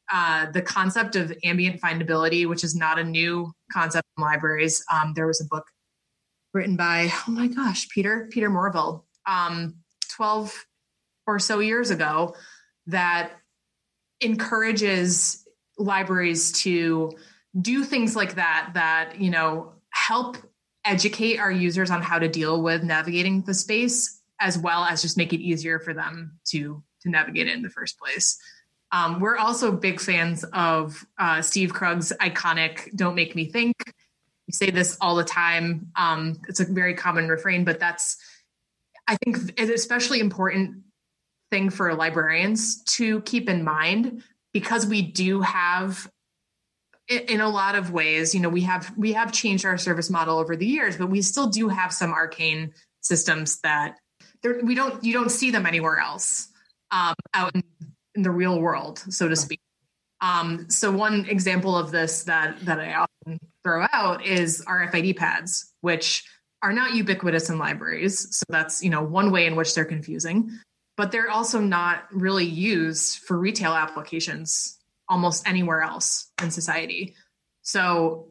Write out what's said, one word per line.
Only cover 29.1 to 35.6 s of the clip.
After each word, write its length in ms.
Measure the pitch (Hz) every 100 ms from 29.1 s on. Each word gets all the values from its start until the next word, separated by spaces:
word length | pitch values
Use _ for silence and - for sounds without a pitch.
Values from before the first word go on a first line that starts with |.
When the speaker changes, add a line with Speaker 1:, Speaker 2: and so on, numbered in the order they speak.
| 175
Speaker 1:
we're 160 | 202 240
also 360 | 220 240 240
big 280 | 175 190 180
fans 440 | - 175 170 160 -
of, 540 | 175 165 160 156 147 - -
uh, 220 | 175 160
Steve 320 | 165 202 180
Krug's 400 | - 180 175 175 -
iconic 760 | 185 - 175 160 160 160 -
"Don't 200 | 202 180
Make 200 | 175 165
Me 140 | 170 156
Think." 260 | 233 233 - - - _ _ _ _ -
We 60 |
say 180 | - 196
this 280 | 180 180 -
all 140 | 185
the 100 | 170
time. 680 | 165 175 170 170